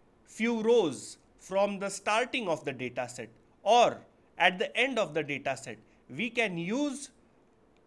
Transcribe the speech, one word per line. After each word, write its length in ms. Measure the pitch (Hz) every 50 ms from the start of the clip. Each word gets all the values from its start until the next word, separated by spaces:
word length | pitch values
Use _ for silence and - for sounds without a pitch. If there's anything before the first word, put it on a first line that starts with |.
| _ _ _ _ _
few 360 | _ - - 220 233 240 226 214
rows 560 | 226 240 233 190 151 123 104 - - - - _ _ _ _
from 400 | - - 185 196 202 202 202 190
the 80 | 196 196
starting 580 | 196 - - 220 208 226 254 254 - 262 226
of 180 | 180 156 147 -
the 80 | 143 131
data 360 | 117 127 120 120 - 123 120
set 200 | - - 113 107 - - _ _ _ _ -
or 340 | 190 226 247 226 156 120 - - - _ _ _ _ _ -
at 220 | 170 185 185 185
the 140 | 214 - -
end 200 | 220 240 269 262
of 160 | 226 196 156 147
the 120 | 165 147
data 320 | 139 143 127 - 139 131
set, 200 | 123 - 131 110 104 - _ _ _ _ -
we 220 | 123 143 220 247
can 260 | 233 247 226 202 175
use, 540 | 170 170 180 220 269 294 294 254 - - - - _ _ _ _ _ _ _ _ _ _ _ _ _ _